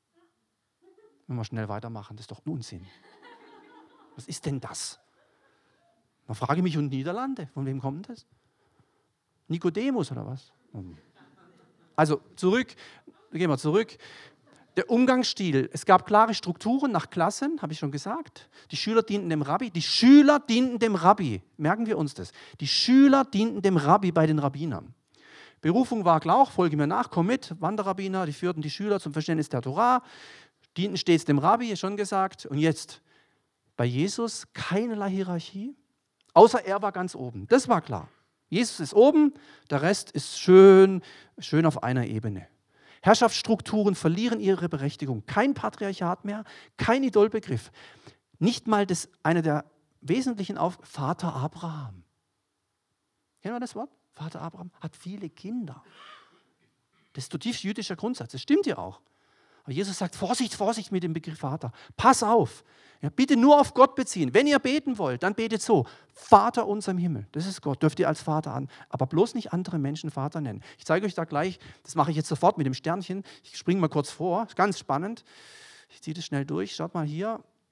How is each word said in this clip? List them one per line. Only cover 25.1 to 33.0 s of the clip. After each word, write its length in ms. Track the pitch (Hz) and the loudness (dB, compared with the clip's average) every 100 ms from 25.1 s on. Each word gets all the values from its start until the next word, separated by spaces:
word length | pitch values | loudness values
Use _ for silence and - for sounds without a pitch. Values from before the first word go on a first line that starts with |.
| _ - - - _ | _ -20 -20 -20 _
Berufung 440 | 156 220 254 226 175 | 0 0 0 0 2
war 140 | 160 | 2
klar, 280 | 165 233 269 | 4 2 2
folge 280 | - 175 147 | 2 0 0
mir 120 | 147 | 0
nach, 240 | 208 - | -2 -2
komm 160 | 175 180 | -2 0
mit. 280 | 254 - 170 | -2 -6 -8
Wanderrabbiner, 680 | 160 214 196 190 196 190 160 | -6 -4 -4 -6 -6 -4 -6
die 80 | |
führten 280 | 143 180 156 | -4 -4 -4
die 100 | 151 | -6
Schüler 280 | - 208 196 | -6 -4 -4
zum 140 | 170 | -4
Verständnis 340 | 151 170 151 147 | -6 -4 -4 -4
der 120 | 123 | -6
Torah, 400 | 131 160 247 254 - - - - - _ _ 170 | -4 0 2 2 -2 -20 -20 -20 -20 _ _ -6
dienten 220 | 202 185 | -4 -2
stets 260 | - 165 | 2 2
dem 140 | - 143 | 2 2
Rabbi, 400 | 165 233 233 185 | 4 2 0 -6
schon 200 | 190 202 | -6 -6
gesagt. 500 | 196 196 190 - - | -4 -2 -4 -6 -8
Und 100 | 139 | 0
jetzt 440 | 160 156 - - | 0 0 -6 -20